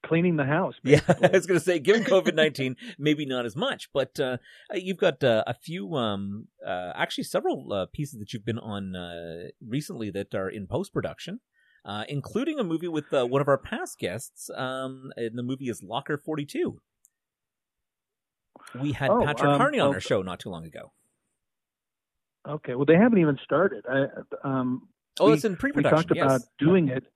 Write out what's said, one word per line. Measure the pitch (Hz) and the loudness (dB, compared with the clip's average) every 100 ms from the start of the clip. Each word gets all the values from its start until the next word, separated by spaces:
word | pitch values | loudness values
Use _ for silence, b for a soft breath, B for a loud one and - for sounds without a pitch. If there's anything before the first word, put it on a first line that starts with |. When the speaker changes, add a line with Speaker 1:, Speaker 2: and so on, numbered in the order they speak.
Speaker 1:
cleaning | - 165 175 160 | 2 2 4 2
the | |
house, | 135 156 170 - | 2 0 0 -4
Speaker 2:
<laughs> | |
Yeah, | 131 147 | 4 4
Speaker 1:
basically. | - 160 180 | 6 4 6
Speaker 2:
I | |
was | 190 180 | 4 4
gonna | 170 | 0
say, | 180 175 | 2 2
given | 135 220 | 4 4
covid | 220 196 180 | 6 4 4
nineteen, | 156 156 139 131 120 240 | 4 2 2 -4 -4 -12
<laughs> | 185 | -2
maybe | 147 151 | 0 0
not | 143 127 120 | 0 -2 -4
as | |
much, | 117 262 - - | -4 -4 -4 -4
but, | 143 131 - | -4 -4 -2
uh, | 131 123 b b b | -4 -4 b b b
you've | 202 185 185 | -8 -6 0
got, | 190 143 | 0 2
uh, | 135 110 - | 2 2 0
a | |
few, | 123 - 175 196 | -6 -8 -10 -6
um, | 156 113 98 98 101 - _ 98 | -4 -2 -4 -6 -8 -14 _ -8
uh, | 90 90 90 | -6 -6 -6
actually | 165 - | -6 -6
several, | 202 185 349 254 - | -4 -2 -2 -4 -4
uh, | 101 90 | -4 -4
pieces | - 143 117 | -6 -8 -8
that | 104 | -10
you've | 117 | -8
been | 107 117 | -6 -6
on, | 110 101 95 92 | -6 -8 -8 -8
uh, | 87 85 85 82 90 _ | -10 -12 -12 -12 -14 _
recently | 110 131 147 151 107 | -6 -6 -6 -8 -8
that | 92 101 | -8 -6
are | 104 95 | -6 -6
in | 107 95 | -8 -6
post-production, | 131 196 - 80 69 - 220 _ _ _ _ | -6 -4 -6 -6 -10 -12 -14 _ _ _ _
uh, | - 107 110 | -10 -10 -6
including | 143 - 214 285 302 | -8 -4 -4 -4 -4
a | |
movie | 190 165 175 | -4 -4 -4
with, | 156 147 | -6 -2
uh, | 143 | 0
one | 123 135 | 2 0
of | 143 | 2
our | 135 | 0
past | - - - - | 0 -10 -10 -8
guests, | 104 101 - - - - | -6 -6 -12 -18 -14 -8
um, | 127 131 131 131 135 - | -8 -6 -10 -12 -16 -8
and | 117 120 | -8 -6
the | |
movie | 123 131 131 | -6 -4 -6
is | 107 | -8
Locker | 92 117 - 147 | -6 -8 -6 -8
forty-two. | - 156 143 294 359 - _ _ _ _ _ _ _ _ _ _ _ _ _ _ _ _ _ - - 123 | -6 -8 -6 -4 -6 -6 _ _ _ _ _ _ _ _ _ _ _ _ _ _ _ _ _ -20 -18 -8
We | 143 | -6
had | 127 139 | -2 2
Speaker 1:
Oh, | 226 | 2
Speaker 2:
Patrick | 170 147 147 | 2 2 2
Speaker 1:
um, | 143 | 4
Speaker 2:
Carney | 285 277 | 2 2
on | 139 | 0
Speaker 1:
well, | |
Speaker 2:
our | 92 | 0
show | - 113 | 0 -2
not | 92 85 | 0 -8
too | - | -10
long | 85 82 | -12 -12
ago. | - - _ _ _ _ _ _ _ _ _ _ _ _ _ _ _ - | -16 -18 _ _ _ _ _ _ _ _ _ _ _ _ _ _ _ -10
Speaker 1:
Okay, | 151 - | -8 -6
well, | 123 143 | 0 6
they | 165 | 8
haven't | 240 214 | 8 8
even | 156 139 | 6 2
started. | - 143 190 117 123 | 0 2 2 0 -2
I, | 135 139 - - - | 0 0 -4 -12 -8
um, | 143 131 127 127 - _ _ - | -4 -2 -2 -4 -8 _ _ 2
Speaker 2:
Oh, | 165 | 4
Speaker 1:
we, | |
Speaker 2:
it's | 151 | 4
in | 214 | 2
Speaker 1:
we | 175 | -2
Speaker 2:
pre-production, | 269 285 143 156 165 | -2 2 4 4 4
Speaker 1:
talked | |
about | 165 143 131 | 2 4 2
Speaker 2:
yes. | - - | 0 0
Speaker 1:
doing | 147 190 147 | 4 4 4
it. | 123 - | -2 -8